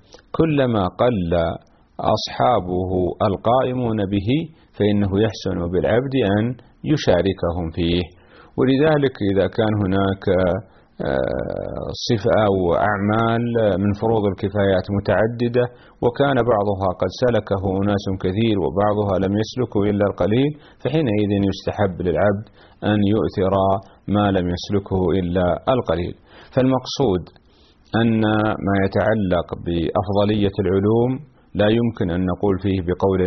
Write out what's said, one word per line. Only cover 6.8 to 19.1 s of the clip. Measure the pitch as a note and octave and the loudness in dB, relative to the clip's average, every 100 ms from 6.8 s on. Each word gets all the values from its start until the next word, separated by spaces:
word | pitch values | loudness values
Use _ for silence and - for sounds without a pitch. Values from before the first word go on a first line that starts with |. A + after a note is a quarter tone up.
| C3+ | -2
يشاركهم | D3 - F2 F#2+ F#2 E2+ F2 D#2+ F2+ | 0 2 2 2 -2 -4 -4 -4 -2
فيه. | E2+ F2 D#2+ - - - - - | 0 0 -2 -10 -20 -20 -8 -2
ولذلك | C3 C3+ D#3 D3+ C3+ - G2 | 2 2 2 2 0 0 0
إذا | G2 F#2+ - | 2 2 0
كان | A2 G#2+ | 0 0
هناك، | F#2+ G2 G2 F#2+ G2+ F#2 F#2 F2+ - - _ - D2 | 0 0 0 0 0 2 2 -2 -6 -20 _ -8 -2
آه، | C2+ B1+ B1+ - G1+ G1+ - - - - | -2 -2 -4 -6 -6 -8 -8 -8 -6 -2
صفة | A2+ A#2 F#2 G#2 | 0 2 2 2
أو | F#2+ F2 D#2+ G2+ | 2 2 2 0
أعمال | G2+ G#2 A2+ A2+ A#2 A#2+ A#2 G#2+ F#2 | 0 0 0 0 0 -2 0 2 2
من | G#2 G2+ | 0 0
فروض | A2+ A2+ G2+ | 0 0 0
الكفايات | F#2+ G2+ G#2 G2 F#2 - G2 | -2 -4 0 0 0 0 -2
متعددة، | G#2+ F#2+ A2+ A#2+ A#2+ B2 A#2+ - - - | 0 2 0 -2 -2 0 -2 -6 -20 -4
وكان | B2 - C#3+ C3 A#2 | -2 0 0 2 2
بعضها | G#2+ G2+ F#2+ F#2+ F2+ | 2 0 -2 -2 -2
قد | F#2+ - | -4 0
سلكه | B2 A2 - G2 G2 F#2+ | 0 0 0 -2 -2 0
أناس | G2+ G2+ G2 F#2+ | 0 0 -2 -4
كثير | F#2+ G2 A2+ G2 C#2+ | -2 0 0 0 0
وبعضها | F2+ G#2 G#2 G2+ | 0 0 0 0